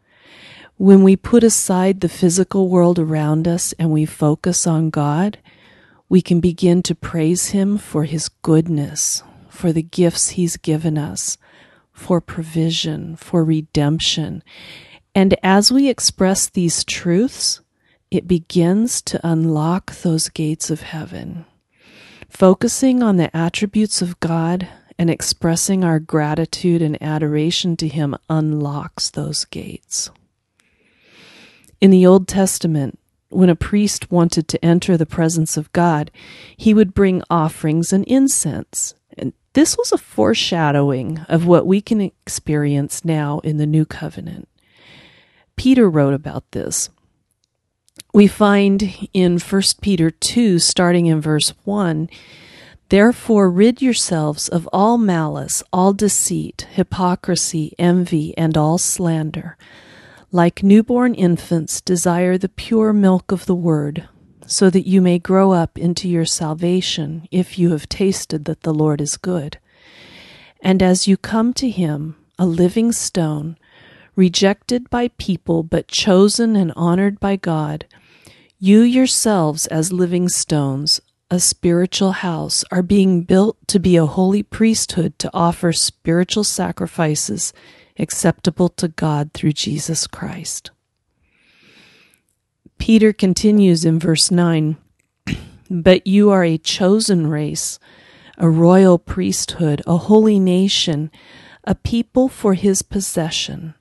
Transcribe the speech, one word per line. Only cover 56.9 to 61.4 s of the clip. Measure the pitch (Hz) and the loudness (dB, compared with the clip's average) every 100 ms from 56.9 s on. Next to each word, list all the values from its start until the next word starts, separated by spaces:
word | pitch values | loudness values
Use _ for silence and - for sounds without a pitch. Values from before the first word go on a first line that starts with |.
| - 180 180 - 170 - 165 156 - | -2 -2 -2 -2 -4 -4 -6 -6 -2
envy, | 175 180 175 165 156 - | 0 2 0 -2 -4 -2
and | 165 160 | 0 0
all | 151 175 | 0 0
slander. | - - 175 160 156 156 170 - _ - - - - - _ | -2 -4 -2 -2 -4 -8 -12 -16 _ -20 -20 -20 -20 -20 _
Like | 175 170 - | 0 0 2
newborn | 196 208 226 240 247 220 | 4 4 4 0 0 0
infants, | 180 165 | 0 0